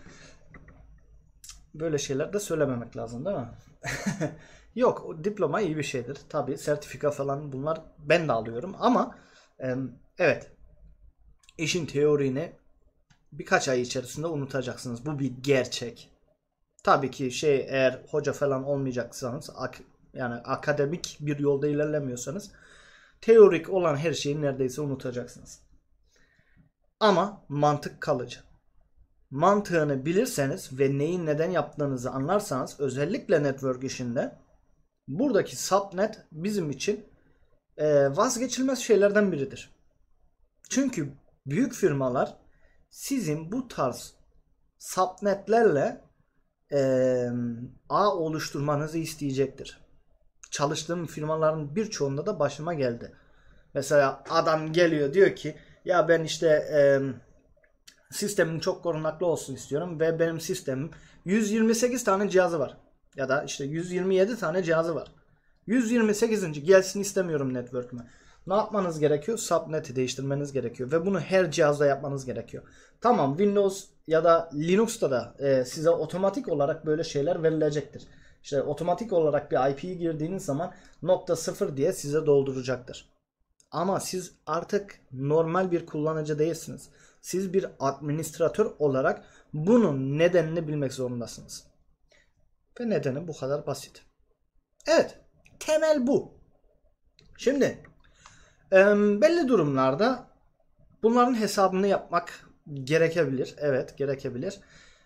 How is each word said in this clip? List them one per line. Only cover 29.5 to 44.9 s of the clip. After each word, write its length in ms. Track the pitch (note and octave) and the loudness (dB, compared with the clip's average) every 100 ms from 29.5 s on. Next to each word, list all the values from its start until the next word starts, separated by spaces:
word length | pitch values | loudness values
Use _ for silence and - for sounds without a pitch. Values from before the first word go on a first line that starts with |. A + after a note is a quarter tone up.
| G#3 G#3 F3 D3+ C3+ C3 | 2 2 0 0 -2 0
bilirseniz 720 | F3+ B3+ - C#3 F3+ - C3 | 0 0 0 -2 -4 -8 0
ve 180 | C#3 C#3 | 0 2
neyi 280 | D3+ F3+ D#3+ | -2 -2 -2
neden 260 | D3 E3 | 0 0
yaptığınızı 600 | F3+ C#3+ - C#3+ C3 B2 | 0 -2 -2 -4 -2 -4
anlarsanız, 680 | B2+ C#3 G3+ - C3 D#3 - | -4 0 0 0 -4 -6 -4
özellikle 640 | C#3+ B2 D3 A#3+ - E3+ | -4 -2 -2 -2 2 2
network 400 | C#3+ C3 C3 B2+ | 2 -2 -2 -4
işinde 640 | C3 - B2 A#2+ A#3+ - _ _ _ _ _ _ - | -4 -6 -6 -4 -4 -8 _ _ _ _ _ _ -10
buradaki 480 | C#3+ C#4 G3+ - - | -2 2 2 0 -4
subnet 680 | - F#3+ G3 F3 G#3 - - | 0 0 0 -2 -4 -4 -18
bizim 380 | D#3 F#3 G#3 D#3+ | -8 -4 -2 -4
için, 360 | C3+ - A3+ - _ _ _ _ _ _ - | -4 -4 -4 -6 _ _ _ _ _ _ -4
e, 400 | D3+ D3 C#3 C#3+ | 4 4 4 4
vazgeçilmez 640 | A#3 A3+ B3+ - C4 B3+ | 0 0 -4 -2 -2 0
şeylerden 520 | - G3+ G3+ G3+ G3+ | 4 4 6 4 2
biridir. 440 | D#3+ C3+ - - _ _ _ _ _ _ _ _ _ - | 0 -6 -8 -20 _ _ _ _ _ _ _ _ _ -6
Çünkü 440 | - C#4 F#3+ C#3+ - _ _ - | -2 -2 -2 -8 -10 _ _ -6
büyük 280 | D3+ C4 | -2 -2
firmalar 640 | - F#3 C#3 C3 C3 - - _ _ _ _ _ | 0 0 2 -2 -2 -2 -6 _ _ _ _ _
sizin 640 | - - C#4 E3+ D3+ D#3+ | -14 -6 -4 -2 -4 -6
bu 160 | A#3 B3+ | -8 -8
tarz 460 | - C3+ A#2+ - _ _ _ _ _ _ _ | -4 -4 -4 -12 _ _ _ _ _ _ _
subnetlerle, 1200 | - | -8